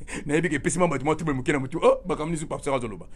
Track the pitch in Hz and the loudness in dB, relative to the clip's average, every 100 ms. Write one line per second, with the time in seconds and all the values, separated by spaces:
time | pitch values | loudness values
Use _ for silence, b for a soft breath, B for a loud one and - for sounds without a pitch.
0 | - - 147 151 170 147 170 165 175 139 | -10 -8 0 2 2 0 0 2 2 2
1 | 147 156 160 131 123 147 131 160 247 - | 0 0 0 -2 0 0 0 4 4 4
2 | - 147 156 165 160 135 143 135 117 92 | 2 -4 -2 -4 -4 -6 -2 0 -2 -8
3 | - | -12